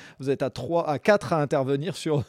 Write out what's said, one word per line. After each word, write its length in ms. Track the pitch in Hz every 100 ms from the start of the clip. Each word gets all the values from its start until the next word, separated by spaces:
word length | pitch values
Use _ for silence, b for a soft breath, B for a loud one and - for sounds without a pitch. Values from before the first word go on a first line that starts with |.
| b b
vous 100 | 135
êtes 120 | 135
à 80 | 135
trois, 380 | - 131 170 151
à 100 | 139
quatre 340 | - 202 -
à 100 | 165
intervenir 540 | 143 147 131 139 170 -
sur, 280 | 165 147